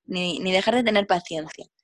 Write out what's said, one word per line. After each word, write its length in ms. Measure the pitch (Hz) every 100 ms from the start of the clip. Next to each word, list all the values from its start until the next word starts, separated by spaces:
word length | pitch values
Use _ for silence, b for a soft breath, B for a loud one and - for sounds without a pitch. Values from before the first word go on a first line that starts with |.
| -
ni, 340 | 185 180 160
ni 120 | 185
dejar 220 | 185 220 240
de 80 |
tener 220 | 226 208 196
paciencia, 600 | 180 - 160 160 - - _